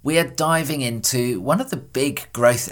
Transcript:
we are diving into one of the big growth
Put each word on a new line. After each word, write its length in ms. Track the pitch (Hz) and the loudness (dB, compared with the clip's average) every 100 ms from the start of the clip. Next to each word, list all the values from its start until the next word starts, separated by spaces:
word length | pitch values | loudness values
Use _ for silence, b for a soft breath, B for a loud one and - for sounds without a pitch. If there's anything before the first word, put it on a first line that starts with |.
we 160 | 147 160 | 2 0
are 40 | |
diving 560 | 147 - 160 165 147 147 | 0 -2 0 0 0 -2
into 600 | 123 117 - 131 123 107 | -2 -2 -2 0 0 -2
one 180 | 104 175 | 0 0
of 100 | 262 | 0
the 60 | 131 | -8
big 560 | - 131 143 101 - | -6 -2 -2 -2 -10
growth 400 | - 120 117 - | 4 4 4 -2